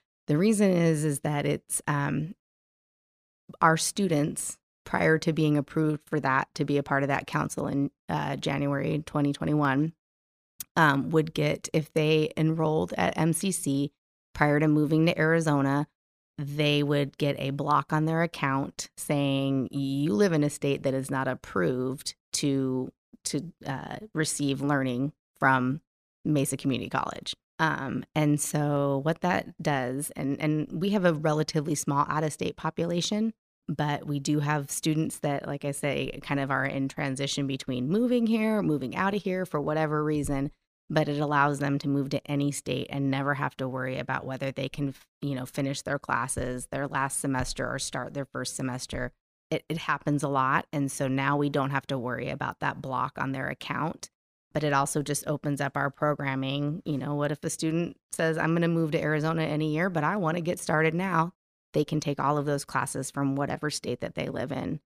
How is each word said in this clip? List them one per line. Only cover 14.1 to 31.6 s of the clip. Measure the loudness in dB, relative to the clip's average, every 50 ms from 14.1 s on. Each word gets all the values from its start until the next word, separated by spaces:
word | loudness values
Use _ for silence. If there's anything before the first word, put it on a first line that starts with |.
| _ _ _ _
prior | -2 0 2 4 4 4
to | 4
moving | 4 4 4 4 4 4 4 4
to | 4 4 2
Arizona, | 2 4 4 4 4 4 2 4 4 2 2 0 0 -4 _ _ _ _ _ _ _ _ _ -10
they | -8 -6 0 2 2 4 4 4
would | 4 2 2 2 2 0 -2 -2
get | 0 0 0 0
a | -2 -4
block | -2 -2 0 2 2 2 2 2
on | 0 2 2
their | 2 2 2
account | 0 0 -2 -2 0 0 0 0 -2 -4 -6 -10 -12 -12 -10
saying, | -10 -4 -2 0 0 2 2 0 0 0 0 0 0 -2 -2
"You | -2 -4 -2 -2 0 0 0 2 4
live | 4 4 4
in | 4 4
a | 2 2
state | 0 0 0 0 0 2 0
that | 0 0
is | 0 -2 -2
not | -2 -2 0 -2
approved | -4 -4 -6 -6 -2 0 0 2 0 0 -2 -4 -4 -6 -8 -12 -12 _ _ -6
to, | -4 -2 0 2 2 2 0 0 0 -2 -4 -6 -8 _ _ _ -18 -10 -8
to, | -6 -4 -4 -6 -6 -14 -12 -8
uh, | -8 -8 -8 -8 -10 -12 -12 -12 -6 -2
receive | -2 -2 -2 0 -2 0 0 0 0
learning | 0 2 2 2 2 0 0 -2 -2 -4 -6 _ _ _ _ 2
from | 4 6 6 6 4 2 0 -2 _ _ _ _ _ _ _ _ 0
Mesa | 2 2 2 2 0 -2
Community | -2 0 0 0 0 -2 -2
College." | -2 -2 -2 -2 -6 -8 -8 -10 -12 _ _ _ _ 0
Um, | 0 0 0 -2 -4 -4 -4 -6 -4 -2 0
and | 2 4 4 4 2
so | 2 0 0 0 2 2 2 2 2 2 0 0 0
what | 0 -2 0
that | 0 0 0 0 -2 -6 -8 -4
does, | -2 0 0 0 0 -2 -4 -4 -6 -6 -6
and, | -4 -2 -2 -2 0
and | 0 0 2 0 0 -2
we | -2 -2 0 2
have | 2 4 4
a | 4 4
relatively | 4 2 2 2 2 0 0 0 -2